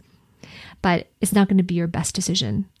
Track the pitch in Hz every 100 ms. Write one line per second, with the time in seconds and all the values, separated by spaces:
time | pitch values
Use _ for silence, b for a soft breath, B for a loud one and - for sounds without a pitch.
0 | _ _ _ B B B B B 185 175
1 | - _ 202 202 196 190 185 170 170 214
2 | - - 180 185 110 202 196 _